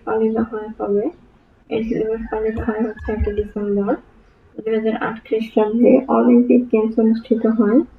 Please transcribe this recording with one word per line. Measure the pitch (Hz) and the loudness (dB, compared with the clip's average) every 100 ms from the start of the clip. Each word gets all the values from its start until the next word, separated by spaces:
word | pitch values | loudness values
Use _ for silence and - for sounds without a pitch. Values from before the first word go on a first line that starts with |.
পালিত | - 220 220 220 | -6 -2 0 -2
হয় | 226 214 214 220 | -4 -8 -12 -10
কবে? | 208 202 262 - _ _ _ _ _ | -4 -2 -2 -8 _ _ _ _ _
এইডস | 226 226 | -6 -4
দিবস | - 220 226 226 | -4 -4 -6 -6
পালিত | 220 220 220 | -4 -4 -4
হয় | - 214 | -6 -2
হচ্ছে | 220 214 - | -4 -4 -8
একই | 220 220 | -4 -2
ডিসেম্বর। | 208 208 208 208 202 202 294 _ _ _ _ _ - | -2 -6 -6 -2 0 0 -4 _ _ _ _ _ -12
দুই | 220 220 | -4 -2
হাজার | 220 226 | -2 -2
আট | - 226 | -6 -8
খ্রিস্টাব্দে | - 220 - - 214 233 247 262 - | -4 -4 0 0 2 4 4 4 2
অলিম্পিক | 233 240 240 247 247 - | 2 4 4 6 2 4
গেমস | 220 220 233 | 0 2 2
অনুষ্ঠিত | 220 226 - 226 220 | 2 0 0 0 2
হয়। | 220 208 247 349 | 2 4 2 0